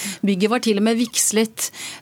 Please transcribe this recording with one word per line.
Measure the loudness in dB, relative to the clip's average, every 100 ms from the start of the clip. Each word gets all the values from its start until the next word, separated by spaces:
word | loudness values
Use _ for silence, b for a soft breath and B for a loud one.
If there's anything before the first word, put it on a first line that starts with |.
| -10 -2
Bygget | 0 2 2
var | 2
til | 2 2
og |
med | 2 2
vigslet. | 0 -2 0 2 0 -2 -10 -10 B B